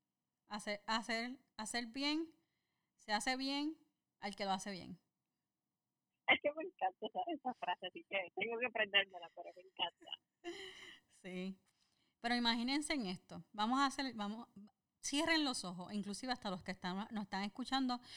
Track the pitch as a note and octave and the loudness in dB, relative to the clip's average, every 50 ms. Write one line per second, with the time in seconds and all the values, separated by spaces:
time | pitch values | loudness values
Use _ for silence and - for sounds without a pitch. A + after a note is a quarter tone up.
0 | _ _ _ _ _ _ _ _ _ - G#3 G#3+ - G#3 G#3 G#3 - - A3 A#3 | _ _ _ _ _ _ _ _ _ -8 -8 -6 -4 -4 -4 -4 0 0 0 0
1 | A3 - A3+ A3+ A#3+ B3 C4 - _ _ _ - A3 - - A#3+ B3 A3+ - C4+ | 2 0 0 0 0 -4 -6 -10 _ _ _ -8 -6 -4 -2 -2 -2 -2 -2 0
2 | C#4 D4 D4+ D#4+ E4 D#4+ - _ _ _ _ _ _ _ _ _ _ _ _ _ | 2 4 4 2 2 -2 -6 _ _ _ _ _ _ _ _ _ _ _ _ _
3 | - - G#3+ G#3 - C4 C4 C4 C4+ C4+ C#4 C#4+ D4 D#4 D#4+ - _ _ _ _ | -2 0 2 2 4 2 2 2 2 0 2 2 0 0 -2 -4 _ _ _ _
4 | _ _ _ - G3+ G3+ G3 - G3+ G3 F#3+ F#3+ G3 G#3 G3 F3 - - F3 - | _ _ _ -6 -4 -4 -2 0 2 2 2 0 0 -4 -6 -8 -8 -10 -12 -14
5 | _ _ _ _ _ _ _ _ _ _ _ _ _ _ _ _ _ _ _ _ | _ _ _ _ _ _ _ _ _ _ _ _ _ _ _ _ _ _ _ _
6 | _ _ _ _ - - - - - D4 D4 D#4+ D#4+ F#4 - - - F#4+ - - | _ _ _ _ 4 4 4 4 4 0 0 -2 -6 -8 -4 0 0 0 0 -2
7 | A3 G#3 - F#3 F#3 E4+ E4 - - B3+ A#3 - G3+ F3+ F3+ - F#3+ F3+ - E4+ | -10 -6 -4 -4 -4 -2 -4 -4 -4 -6 -6 -4 -4 -4 -4 -4 -6 -10 -10 -10
8 | E4 - F#3+ G3 F3+ E3 - - G3+ A3+ A#3 A3+ B3+ A#3+ - A3 G#3+ G3 G3 G3+ | -8 -4 -4 -4 -4 -4 -4 -4 -2 -2 -2 -2 -2 -2 0 -2 0 4 4 4
9 | G3 F#3+ F#3 F3 E3+ E3 - F3 E3+ E3+ - F3+ F#3 F#4+ _ - - E4+ - - | 4 2 -4 -14 -14 -14 -14 -14 -14 -14 -16 -18 -20 -12 _ -4 -4 -4 -6 -10
10 | F4 - - - _ _ _ _ - F4 F#4 G4 F#4+ F#4+ - - - - - - | -16 -16 -16 -16 _ _ _ _ -8 -8 -8 -8 -10 -12 -12 -16 -18 -18 -20 -20
11 | _ _ _ - - F#3 F#3 F3+ F#3 F#3+ F#3+ - _ _ _ _ _ _ _ _ | _ _ _ -14 -10 -8 -6 -4 -4 -4 -6 -8 _ _ _ _ _ _ _ _
12 | _ _ _ _ - A#3 A#3+ A#3+ A#3+ A#3 A#3 A#3+ A#3 B3+ C#4 D4+ C#4+ - D#4+ C#4 | _ _ _ _ 0 2 2 4 6 4 4 4 4 2 2 2 2 2 2 2
13 | G#3+ F3+ F#3 - _ - F3 F3 - _ - G#3 G#3+ A3+ B3+ C4+ C#4+ C4+ C4 - | 2 0 -2 -4 _ -12 -12 -12 -12 _ -2 0 2 4 6 6 4 4 4 0
14 | C4+ C4 A#3 A3 G3+ G3+ G#3+ A3 - - - G3 G#3 - _ _ _ _ _ _ | -4 -4 -2 -2 -2 -2 -2 -6 -8 -14 -16 -20 -20 -20 _ _ _ _ _ _
15 | - - C#4 C#4+ E4 E4 E4 D#4+ D4 C#4+ - - - G#3+ F#3 F3+ F3+ - G#3 G#3 | -2 2 4 6 6 8 6 6 6 4 2 0 -2 -4 -4 -6 -6 -4 -2 -2
16 | F#3+ G3+ G3+ - - B3+ B3 - - G3+ F3+ F3 - G3 F#3 - - F3+ F#3 G3 | -2 -2 -4 -4 -2 -2 -2 -2 -2 -2 -2 -2 -4 -6 -6 -2 -2 -2 -2 -2
17 | A3 - A#3 G#3 G3+ - G3+ F#3+ G3+ G#3 - - A#3+ - C4 C4+ C4 B3+ B3 B3 | -2 -4 -4 -4 -4 -2 -2 -2 -2 -2 -4 -6 -2 0 2 2 2 2 0 -2
18 | - - - | -6 -12 -14